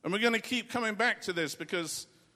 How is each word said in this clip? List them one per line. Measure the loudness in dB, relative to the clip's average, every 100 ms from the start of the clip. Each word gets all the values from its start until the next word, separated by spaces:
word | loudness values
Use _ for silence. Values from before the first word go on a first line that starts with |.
And | -4
we're | 2
gonna | 4 4
keep | 2 -2 -2
coming | -2 0
back | 2 2 2
to | -2
this | -2 -2
because | -4 -4 -2 -2 -6 -10 _ _